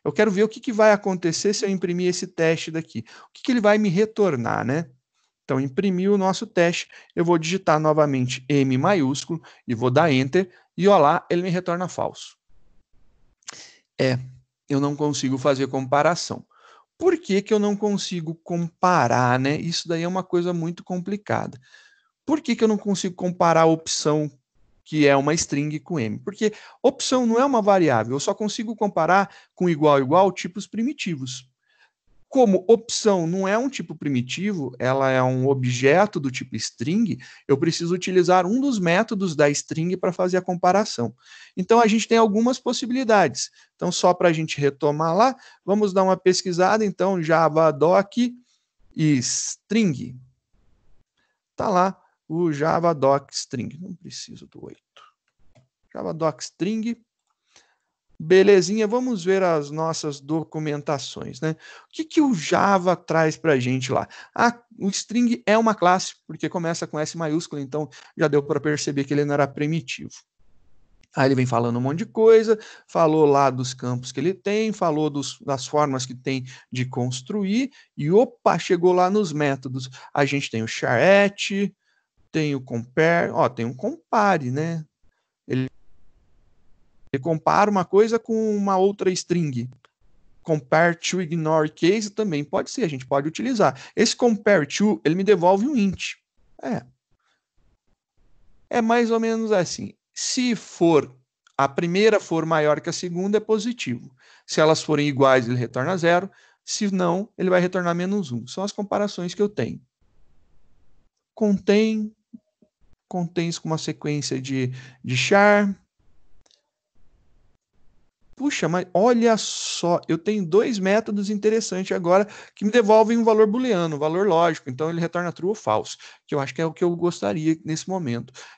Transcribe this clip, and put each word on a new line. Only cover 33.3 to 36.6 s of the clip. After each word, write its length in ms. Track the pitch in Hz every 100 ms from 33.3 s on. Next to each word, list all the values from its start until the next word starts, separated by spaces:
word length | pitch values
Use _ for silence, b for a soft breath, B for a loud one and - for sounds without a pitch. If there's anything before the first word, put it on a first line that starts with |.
| 190 190
é 120 | 214
um 100 | 269
tipo 240 | - 170
primitivo, 800 | 160 147 127 127 165 202 185 135 127
ela 320 | 123 135 135
é 100 | 131
um 280 | 127 127 131
objeto 720 | 135 127 123 135 165 208 170
do 100 | 135
tipo 240 | 131 131
string, 640 | 113